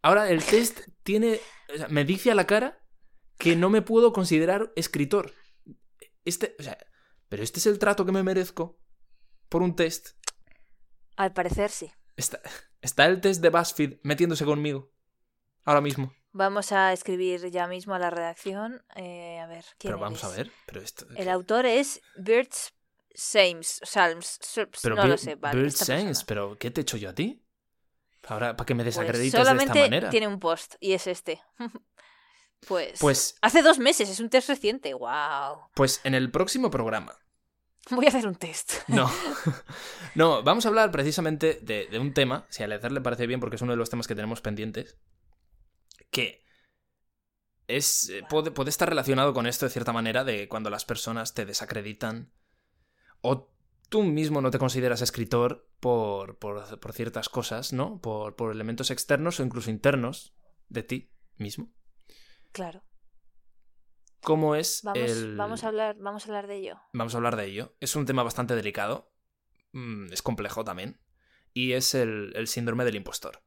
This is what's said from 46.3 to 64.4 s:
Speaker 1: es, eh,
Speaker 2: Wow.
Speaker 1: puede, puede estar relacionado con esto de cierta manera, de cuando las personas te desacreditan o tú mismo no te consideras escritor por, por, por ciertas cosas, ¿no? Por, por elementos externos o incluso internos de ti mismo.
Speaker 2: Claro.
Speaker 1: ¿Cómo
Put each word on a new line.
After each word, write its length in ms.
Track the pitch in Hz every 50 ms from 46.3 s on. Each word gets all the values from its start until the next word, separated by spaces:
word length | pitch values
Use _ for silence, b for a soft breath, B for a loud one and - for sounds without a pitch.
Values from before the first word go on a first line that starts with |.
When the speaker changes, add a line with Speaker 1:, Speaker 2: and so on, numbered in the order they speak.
| - _ _ _ _ _ _ _ _ _ _ _ _ _ _ _ _ _ _ _ _ _ _ _ _ _ _
Speaker 1:
es, 420 | - 117 143 143 - - - - 92
eh, 120 | 92 98
Speaker 2:
Wow. 80 | 95 -
Speaker 1:
puede, 220 | 151 156 156 160
puede 180 | - 139 135 147
estar 180 | 147 - 175 -
relacionado 440 | 170 147 120 131 135 131 135 143 123
con 120 | 123 117
esto 180 | 120 120 - 143
de 40 | 127
cierta 220 | - 123 117 123 117
manera, 300 | 117 113 113 113 123 135
de 240 | 135 110 101 101 98
cuando 200 | - 110 110 107
las 160 | 104 101 -
personas 480 | - 117 110 - 117 113 113 113 113 -
te 120 | - 107
desacreditan 880 | 95 101 - 113 - - 113 101 107 107 _ - 113 110 117 131 - _ _ _ _ _ _ _ _ _ _ _ _ _ _ _ _ _ _
o 320 | - 123 135 131 - _ _ _ _ _ _ _ _ _
tú 140 | - 214 208
mismo 380 | 175 147 151 156 151 151 147
no 100 | 131 131
te 80 | 120 127
consideras 420 | 135 127 120 131 123 127 120 110
escritor 680 | 123 - - 120 117 - 117 120 120 123 - - _ _ _ _
por, 580 | - 123 120 117 110 104 101 98 98 98 101 -
por, 400 | - 104 101 104 98 - 110 104
por 140 | - 110 110
ciertas 360 | - 117 113 - 110 110 -
cosas, 420 | - 127 113 - 113 117 127 - 135
¿no? 280 | 127 139 190 220 180
Por, 340 | - 117 107 107 107 107 101
por 160 | - 120 113
elementos 400 | 107 110 107 110 117 117 135 -
externos 480 | 135 113 - - 147 139 156 170 175 -
o 40 | 135
incluso 260 | 127 123 123 110 117
internos 640 | 110 104 - 139 143 135 117 120 - - - - _ - _ - - _ -
de 160 | _ - 117 110
ti 300 | - 127 - - _ - _ - _ -
mismo. 340 | - 107 101 - - 233 - _ - _ - _ - b b b b b b b b b b
Speaker 2:
Claro. 320 | - 202 185 170 160 190 - - - - - - _ - _ - _ - _ - _ - - - - - - _ - _ - _ _ _
Speaker 1:
¿Cómo 340 | - - 156 156